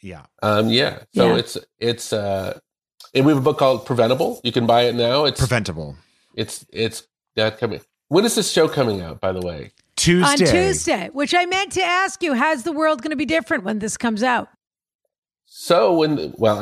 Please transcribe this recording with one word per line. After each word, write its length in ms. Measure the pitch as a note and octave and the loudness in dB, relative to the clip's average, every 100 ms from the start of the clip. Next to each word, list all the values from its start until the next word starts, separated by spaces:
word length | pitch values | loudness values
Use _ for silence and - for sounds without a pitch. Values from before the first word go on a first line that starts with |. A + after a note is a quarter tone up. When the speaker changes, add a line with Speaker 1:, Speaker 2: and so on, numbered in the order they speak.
Speaker 1:
Yeah. 200 | F#2+ D#2+ - _ | -18 -18 -20 _
Speaker 2:
Um, 260 | G#2+ G#2+ A2 | 0 2 2
yeah. 320 | A#2 D3+ - - | 2 0 -4 -6
So 140 | G#3 F3+ | 2 2
Speaker 3:
Yeah. 80 | - | 2
Speaker 2:
it's, 220 | - - - _ | -2 -10 -14 _
it's, 340 | A#2 A#2 - | -4 -4 -4
uh, 460 | A2 G2+ F#2+ F2+ - _ _ _ _ - | -4 -2 -4 -4 -10 _ _ _ _ -2
and 100 | C3+ C#3 | 2 4
we 60 | |
have 60 | C#3 | 4
a 40 | |
book 140 | C#3+ C3+ | 2 2
called 260 | C3+ A#2+ - | 2 2 0
Preventable. 540 | A#2+ A2+ B2+ - B3 | 0 2 2 -2 -4
You 100 | A#2+ | -4
can 140 | B2+ A#2 | 0 4
buy 160 | A#2 | 4
it 120 | A#2+ | 4
now. 300 | A#2+ A#2 C#3 D3 | 0 0 2 0
It's 120 | - | 0
Speaker 1:
Preventable. 580 | B2+ A#2+ F#2+ D#2+ D2 C#2+ _ _ _ | 0 0 -2 -8 -10 -14 _ _ _
Speaker 2:
It's, 300 | A2+ A2 - - | -8 -8 -10 -12
it's 360 | - A2+ - - _ _ - | -6 -6 -6 -18 _ _ -2
not 220 | A2 A2 | -2 -2
coming. 220 | A#2 F#2 - _ _ | -6 -6 -14 _ _
When 160 | E3 | 2
is 100 | A3+ | 2
this 160 | A3+ F3 | 0 0
show 180 | F3+ D#3+ | 2 2
coming 320 | D3 A#2 G2 | 2 0 -2
out, 180 | E2+ B1+ | -6 -6
by 120 | F#2+ | -4
the 80 | F#2 | -4
way? 320 | F2+ D#2 - _ _ - | -6 -8 -14 _ _ -2
Speaker 1:
Tuesday. 340 | E3 F3+ F#3 F#3+ E3 | 2 4 4 4 4
Speaker 3:
On 40 | |
Tuesday, 600 | F4+ F#4+ F#4 E4+ A3 - | 4 2 0 -2 -4 -4
which 220 | C4+ C#4+ | -6 0
I 100 | F4+ F4 | 0 0
meant 260 | F#4 G4 | -2 -4
to 100 | F4+ | -2
ask 400 | F4 F4+ F#4+ - | -2 0 -2 -4
you, 120 | E4+ | -2
how's 280 | A#3+ C#4+ D4+ | 0 0 0
the 80 | E4 | -4
world 300 | D4 D#4 D#4 | -2 0 0
gonna 140 | D#4 D4 | -4 -6
be 100 | C4+ | -2
different 380 | D#4+ - D#4 | -2 -2 -6
when 140 | - G#3+ | -4 -6
this 160 | G#3+ - | -6 -4
comes 240 | A#3+ G#3 | -4 -2
out? 260 | B3+ A#3+ - _ _ _ _ _ _ _ _ _ _ | 0 -2 -4 _ _ _ _ _ _ _ _ _ _
Speaker 2:
So 480 | - - E3+ G#3+ | -14 2 4 4
when, 400 | E3 D#3 C#3 D2+ - | 4 2 0 -4 0
well, 200 | A2 G#2 | 2 2